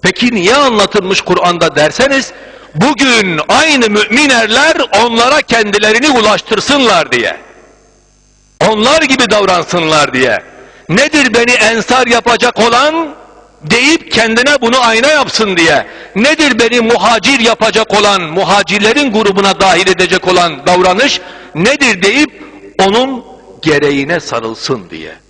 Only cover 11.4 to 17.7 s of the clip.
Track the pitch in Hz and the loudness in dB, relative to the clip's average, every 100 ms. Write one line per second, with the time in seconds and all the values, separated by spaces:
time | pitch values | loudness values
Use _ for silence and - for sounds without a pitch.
11.4 | 233 247 214 226 - 247 240 233 226 233 | 2 2 0 0 0 0 2 0 0 0
12.4 | 240 233 233 240 294 320 320 - - - | 0 0 0 2 0 0 -6 -10 -20 -20
13.4 | - _ 151 233 269 320 - - 226 226 | -20 _ -4 0 2 0 -2 -2 0 0
14.4 | 254 294 233 254 240 220 269 302 226 - | 0 0 0 0 2 2 2 0 0 -2
15.4 | 214 180 165 143 104 - - 190 254 311 | -2 0 2 0 -2 -12 -10 -2 0 2
16.4 | 294 220 233 240 226 233 196 226 226 277 | 0 2 0 2 0 2 2 0 0 0
17.4 | 226 220 226 | 0 0 0